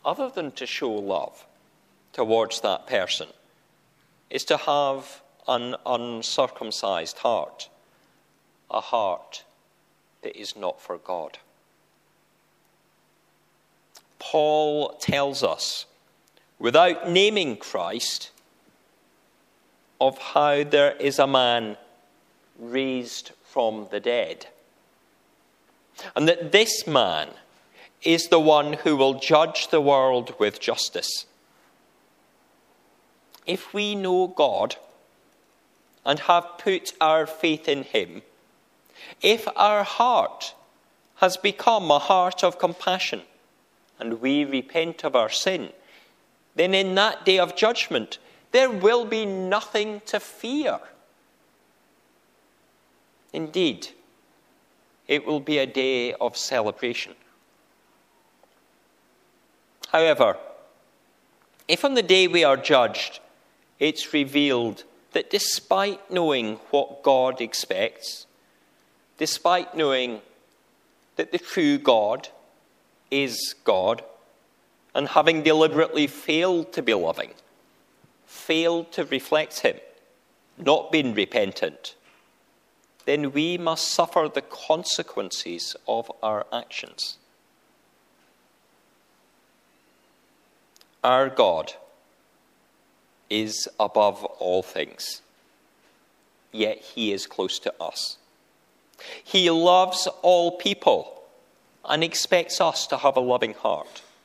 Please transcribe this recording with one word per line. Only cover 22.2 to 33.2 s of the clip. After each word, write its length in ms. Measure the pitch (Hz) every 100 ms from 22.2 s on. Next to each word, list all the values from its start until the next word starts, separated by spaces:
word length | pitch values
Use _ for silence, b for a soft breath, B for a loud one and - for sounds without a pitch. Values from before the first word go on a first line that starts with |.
| _ _ _ -
raised 720 | 117 127 135 127 120 - - -
from 440 | _ - 113 110 104
the 100 | 104
dead, 480 | 123 120 85 80 - _ _ _ _ _ _ _ _ _ _ _ _ _ _ B 185
and 120 | - 156
that 240 | 175 160
this 340 | 196 226 -
man 440 | - 139 101 80 76 - _ b b b b _
is 240 | 160 170 -
the 120 | 170
one 340 | 156 151 147
who 220 | 151 165
will 200 | 143 135
judge 520 | 131 - 156 165 - -
the 140 | 160
world 540 | 143 139 131 123 113 -
with 200 | 104 -
justice. 680 | - 110 - 107 - - - _ _ _ _ _ _ _ _ _ _ _ _ _ _ _ _ _ _ _